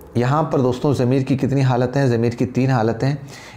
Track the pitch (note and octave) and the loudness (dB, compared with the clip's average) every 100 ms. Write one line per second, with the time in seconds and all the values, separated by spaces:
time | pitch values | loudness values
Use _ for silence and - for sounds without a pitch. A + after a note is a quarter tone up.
0 | - A#2+ B2 D3 D#3 D#3+ B2+ B2 D3+ B2 | -8 -2 0 0 0 0 0 0 0 0
1 | B2 C3+ C3 C3+ C3 C#3 C3 B2 B2+ C#3 | 2 0 0 0 0 2 2 2 0 2
2 | C3+ A#2 A#2 A#2+ B2 B2 C3 B2+ A2 A2 | 2 2 0 0 -2 0 2 2 2 0
3 | C3+ D3 - - - | -2 -4 -8 -18 -20